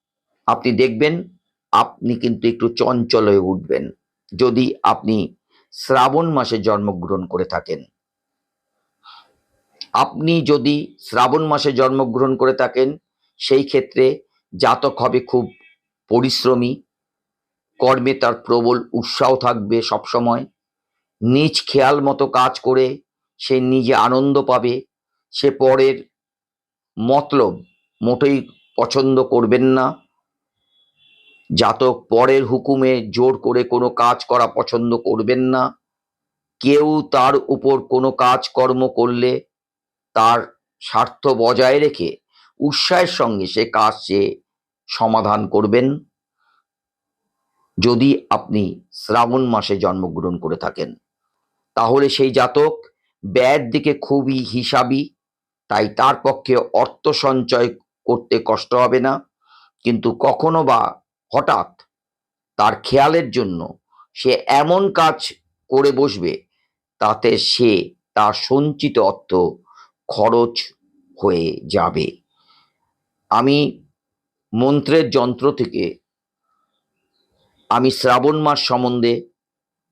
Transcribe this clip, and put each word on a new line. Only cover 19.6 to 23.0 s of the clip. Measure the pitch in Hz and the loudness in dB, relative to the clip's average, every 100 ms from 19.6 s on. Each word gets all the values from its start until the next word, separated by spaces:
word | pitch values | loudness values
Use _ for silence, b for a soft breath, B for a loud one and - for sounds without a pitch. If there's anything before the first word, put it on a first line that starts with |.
| 101 113 | -2 -2
সবসময়, | 110 110 - 120 120 120 - _ _ _ _ _ _ - | -2 -4 -4 -2 0 -2 -6 _ _ _ _ _ _ -6
নিজ | 113 135 156 - - | 0 2 2 -2 -2
খেয়াল | 139 131 147 | 2 2 2
মতো | 139 139 139 | 0 -2 0
কাজ | 127 127 - | 0 0 0
করে | 120 131 127 143 | 0 2 0 -4